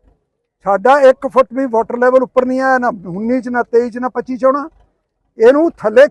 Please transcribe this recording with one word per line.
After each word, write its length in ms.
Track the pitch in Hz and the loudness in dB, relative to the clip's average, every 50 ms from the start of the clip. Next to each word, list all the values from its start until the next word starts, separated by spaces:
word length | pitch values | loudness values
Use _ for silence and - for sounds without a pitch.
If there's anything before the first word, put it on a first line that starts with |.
| _ _ _ _ _ _ _ _ _ _ _ _ - | _ _ _ _ _ _ _ _ _ _ _ _ -4
ਸਾਡਾ 360 | 190 202 196 196 247 277 294 | -4 -2 0 2 2 4 4
ਇੱਕ 260 | 277 262 254 - - | 4 2 2 2 -4
ਫੁੱਟ 220 | 254 165 247 262 - | -4 -2 -2 -2 -2
ਵੀ 140 | 233 262 269 | -2 -6 -6
ਵਾਟਰ 300 | 254 220 220 226 - 233 | -4 -2 -4 -4 -4 -4
ਲੈਵਲ 260 | 247 247 254 254 262 | -2 0 2 2 2
ਉੱਪਰ 220 | 254 - - 262 254 | 0 0 -2 -2 -2
ਨਹੀਂ 160 | 254 254 262 | -2 -2 -2
ਆਇਆ, 180 | 262 262 262 254 | -2 0 0 0
ਨਾ 100 | 247 240 | -2 -4
ਉੱਨੀ 520 | - 190 170 185 165 190 220 233 254 262 | -6 -6 -10 -12 -10 -8 -4 -4 -4 -4
ਚ, 80 | 202 247 | -4 -4
ਨਾ 140 | 247 240 | -4 -4
ਤੇਈ 280 | 233 _ 240 233 240 247 | -4 _ 0 -2 -2 -2
ਚ, 80 | 208 254 | -6 -8
ਨਾ 100 | 254 247 | -8 -8
ਪੱਚੀ 280 | - 247 - - 262 | -6 -8 -8 -8 -6
ਚ 80 | 214 240 | -2 0
ਹੋਣਾ। 260 | 262 262 285 277 320 _ _ _ _ _ _ _ _ _ _ _ _ _ 233 | 0 0 -2 -4 -10 _ _ _ _ _ _ _ _ _ _ _ _ _ 2
ਇਹਨੂੰ 320 | 220 240 277 294 330 339 | 4 4 4 4 2 -2
ਥੱਲੇ 360 | - - - 214 214 247 285 294 | -2 -4 -4 0 4 4 4 4